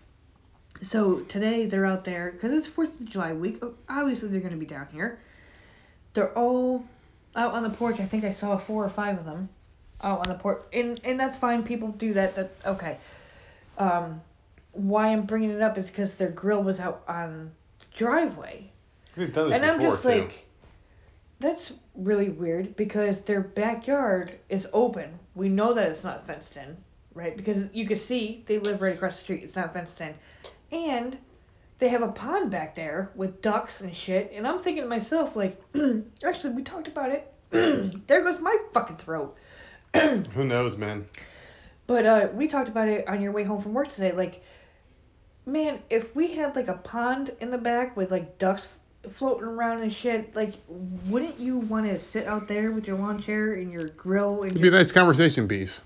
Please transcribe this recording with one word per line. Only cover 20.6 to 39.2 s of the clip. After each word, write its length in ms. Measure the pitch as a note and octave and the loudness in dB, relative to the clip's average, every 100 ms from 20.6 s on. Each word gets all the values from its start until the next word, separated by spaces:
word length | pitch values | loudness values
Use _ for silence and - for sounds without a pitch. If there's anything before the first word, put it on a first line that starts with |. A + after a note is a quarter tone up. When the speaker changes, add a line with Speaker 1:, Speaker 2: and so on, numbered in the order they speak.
| - - _ - - - _ - | -20 -20 _ -20 -20 -20 _ -2
Speaker 1:
that's 320 | C#4+ E4 - - - - | -2 -2 -6 -18 -18 -6
really 340 | F#3 G#3 G3 | 0 2 0
weird 460 | D#3 E3+ E3+ G3 - | -2 -2 -2 -4 -4
because 460 | G#3 G#3 G#3 G3 | -2 0 0 0
their 200 | - G3+ | -2 -2
backyard 920 | F#3+ - A3 A3+ - C#4+ A#3+ F#3 E3+ - - | -2 -2 -2 -2 0 2 2 0 -2 -12 -6
is 180 | F#3+ - | -4 0
open. 460 | G#3 A#3+ F#3+ D3+ E3+ - F#3 | 2 2 0 -10 -14 -14 -4
We 120 | G3 | 0
know 260 | G3 A3 | 4 4
that 140 | A#3 F3+ | 4 0
it's 140 | D#3 | -2
not 240 | F#3 - - | -8 -10 -12
fenced 300 | D3 - C#3+ | -14 -14 -16
in, 180 | C#3 E3 - - - | -16 -18 -20 -20 -20
right? 220 | E3+ E3+ D#3+ | -10 -8 -6
Because 280 | G3 G3 G3 | -2 -2 -2
you 120 | A3+ G#3+ | -4 -2
can 120 | G3+ | -2
see 460 | - B3 G#3+ A3+ - | -2 -2 -2 -6 -2
they 100 | G#3+ | 0
live 220 | G3+ G3 | 0 0
right 140 | F#3+ F3 | 0 0
across 220 | F#3 - | -4 -6
the 60 | |
street. 200 | - F3+ | -6 -8
It's 120 | - F#3+ | -6 -6
not 180 | E3+ | -6
fenced 280 | F3+ E3 - | -6 -10 -10
in. 120 | D#3+ D3 - - - - - | -12 -14 -20 -20 -20 -20 -10
And 460 | E4 E4 B3 B3 C4+ - - _ - - - | -6 -2 -2 -4 -8 -16 -20 _ -20 -20 0
they 100 | B3 | 2
have 120 | A#3+ | 4
a 60 | A3 | 0
pond 440 | - A3+ F#4+ D4 | -2 -2 0 0
back 240 | F3+ D#3 - | -2 -6 -8
there 360 | D#3+ D#3+ F#3+ F3+ | -6 -4 -6 -4
with 260 | F#3+ - | -6 -2
ducks 400 | G#3+ G#3+ - - | 0 0 -2 -8
and 140 | F#3+ E3+ | -10 -10
shit. 360 | - F#3 G#3 | -2 0 0
And 140 | G#3 A#3+ | -4 -4
I'm 120 | F4+ | -2
thinking 240 | F4+ D#4 | -2 -2
to 60 | B3 | -2
myself, 460 | A#3 - D#4+ D4 A3 | -4 0 0 0 0
like, 260 | F#3+ - - C#4+ C#4 | -2 -4 -6 0 2
<clears throat> 300 | A3 - - D#4 | 2 -2 -4 -4
actually, 280 | F4+ C#4+ | -2 -2
we 100 | A#3+ | -4
talked 240 | - F4+ D#4 | -6 -10 -8
about 240 | D#4 C4 | -4 -2
it. 200 | C#4+ - - _ | -2 -6 -20 _
<clears throat> 560 | E4+ E4+ B3+ G3 G3 - | 4 4 4 0 -4 4
There 160 | E4 | 4
goes 160 | F4 E4 | 4 0
my 180 | E4 G#4+ - | 2 2 2
fucking 240 | G#3 - D#3+ | -2 -2 -6
throat. 380 | - D#3+ | -8 -6